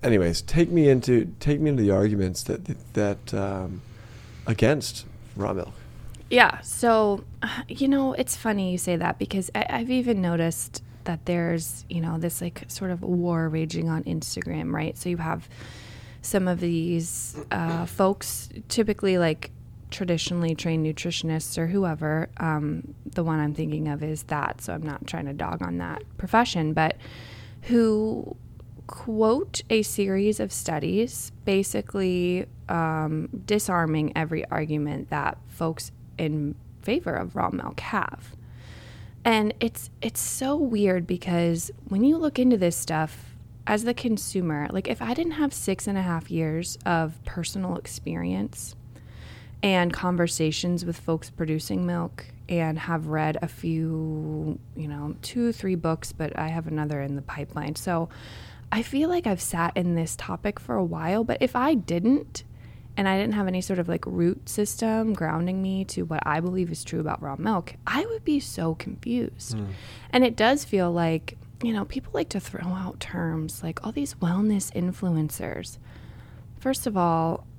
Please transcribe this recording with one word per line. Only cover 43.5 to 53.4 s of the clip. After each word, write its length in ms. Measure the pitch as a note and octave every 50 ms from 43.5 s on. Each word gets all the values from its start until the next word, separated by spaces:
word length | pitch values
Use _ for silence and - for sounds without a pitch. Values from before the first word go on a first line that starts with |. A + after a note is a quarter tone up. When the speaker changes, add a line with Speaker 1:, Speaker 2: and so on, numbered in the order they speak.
| - - -
Speaker 2:
as 180 | - G#3+ G#3 A#3
the 80 | A#3 A#3+
consumer, 720 | - - B3 A3 G3+ - - - G3 F3 E3+ D#3 D3 D3 -
like, 160 | - F#3+ F#3 -
if 140 | A#3+ -
I 120 | A#3+ A3 A#3+
didn't 200 | C#4 E4+ E4+ D#4+
have 200 | D#4 D4+ C#4 -
six 340 | - - - F#3+ F#3+ - -
and 100 | G3 G3
a 40 |
half 280 | F#3 F3+ E3+ E3 - -
years 480 | E3+ E3 D#3+ D#3 D#3 D#3+ F3 - - - -
of 380 | - F3 E3 D#3+ D#3+ D#3+ - -
personal 520 | - - - E3+ - - G3+ F#3+ F#3 F#3 -
experience 1000 | - - - - - - E3 E3 E3+ F3 F3+ F#3+ G3+ - - - - - - - - - - - - - - - - - - - - - - - -
and 280 | G3+ F#3+ F#3 F3 F3
conversations 920 | E3+ - - F3+ F3+ E3+ F3 E3+ - - E3 D#3 D#3 - - F3 F3 F3 F3
with 140 | E3+ E3 -
folks 320 | - - E3 D#3+ - -
producing 560 | - - E3+ D#3 D#3 D#3 - - G3 F#3 F3+ F3
milk 380 | F3 E3+ E3+ F3 - - - - - - - -
and 300 | F3 E3+ E3 D#3+ D#3 D#3+
have 300 | - - E3+ D#3+ D#3 D#3
read 280 | D3+ D#3 D#3 D#3 D#3 -